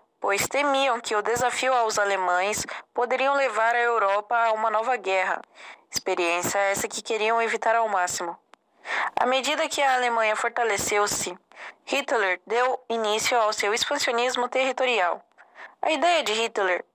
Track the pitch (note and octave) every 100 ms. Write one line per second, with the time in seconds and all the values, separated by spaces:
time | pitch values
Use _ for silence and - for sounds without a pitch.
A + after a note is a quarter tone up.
0 | _ _ G3 G3 - C4+ C#4+ C4+ C4+ A#3+
1 | A#3+ G#3+ G#3 A#3+ B3 A3+ B3+ B3+ A3 G#3
2 | G3+ F#3+ F3+ F3+ G3 G#3+ - - - -
3 | A#3+ B3+ C4+ C#4 C4+ G#3+ A3+ A#3+ A#3+ A#3
4 | G3 G3+ G#3 A#3 A3+ A3 A3 G#3+ A3+ B3+
5 | F#3+ F#3+ F#3 - - - - - _ -
6 | - F3+ E3+ F3 F3+ G3+ G3 G3+ - -
7 | - A3 G#3+ A#3 A3+ A3 A3+ A#3 A3+ F#3+
8 | F3+ - F3 E3+ _ - _ _ - -
9 | - - B3 C4 B3+ D4+ D#4 - C#4 B3+
10 | B3 A#3 A3 G#3+ A#3 A#3+ A#3 G3 - G#3
11 | G#3 - F#3 F3+ _ - - - - C4+
12 | C#4 A#3+ G3 F3 - A#3 B3+ B3 - A3+
13 | G#3+ A3 - B3 G#3+ G#3+ G3+ A#3 - D4
14 | - A#3 B3+ B3 A#3+ B3+ C4+ B3+ B3+ A3+
15 | F3 - - _ - - - _ - C4
16 | D#4+ E4+ G#3 A3 A3+ G#3+ F#3+ F3+ -